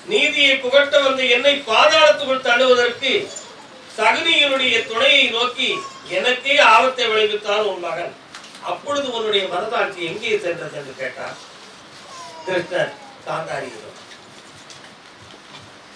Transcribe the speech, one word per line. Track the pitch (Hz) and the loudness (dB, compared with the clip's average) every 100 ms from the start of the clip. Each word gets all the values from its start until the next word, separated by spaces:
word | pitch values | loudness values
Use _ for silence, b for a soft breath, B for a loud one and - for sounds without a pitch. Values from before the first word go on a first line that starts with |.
| - | -4
நீதியை | 214 294 285 277 269 | 0 0 2 2 2
புகட்ட | 254 277 285 294 | 2 4 4 4
வந்த | 269 254 | 2 0
என்னை | 254 247 285 285 - | 2 2 2 0 0
பாதாளத்துக்குள் | 226 302 320 302 294 262 262 254 | 4 6 6 6 4 0 -2 2
தள்ளுவதற்கு | 247 254 240 240 - 269 - - - - - - - - - | 2 4 4 2 -2 -2 -2 -4 -12 -16 -20 -20 -20 -14 -2
சகுனியினுடைய | 214 254 339 302 285 262 254 226 - | 0 2 2 2 2 2 0 0 -2
துணையை | 226 269 285 254 | 0 4 4 2
நோக்கி | 226 247 254 247 - - - - | 0 -2 -2 -4 -4 -8 -14 -6
எனக்கே | 185 240 247 277 277 | -2 -2 -2 0 4
ஆபத்தை | 175 - 254 247 226 | 6 6 4 0 0
விளைவித்தான் | 214 214 208 208 208 | 2 2 0 -2 0
உன் | 214 180 | 0 -4
மகன். | 170 165 175 - - - - - | -6 -6 -8 -12 -20 -20 -20 -14
அப்பொழுது | - 180 - - 254 | -8 -8 -4 -4 -2
உன்னுடைய | 226 214 202 180 | -4 0 0 -2
மனசாட்சி | 175 - 233 196 175 | -4 -2 -2 -2 -4
எங்கே | 165 - 220 208 | -8 -6 -2 -2
சென்றது?" | 175 160 151 147 | -2 -6 -8 -12
என்று | 135 131 | -12 -10
கேட்டார் | 131 - 123 117 - - - - - - - - - - 180 | -10 -10 -12 -14 -18 -20 -20 -20 -20 -20 -20 -18 -18 -14 -4
கிருஷ்ணர் | 180 - 170 151 - - - - | -4 -2 -4 -4 -6 -20 -18 -10
காந்தாரியிடம். | 156 - - 131 110 107 - - - - - - - - - - - - - - - - - - - - | -8 -6 -8 -10 -14 -18 -20 -20 -20 -20 -20 -20 -20 -20 -20 -20 -20 -20 -20 -20 -20 -20 -20 -20 -20 -20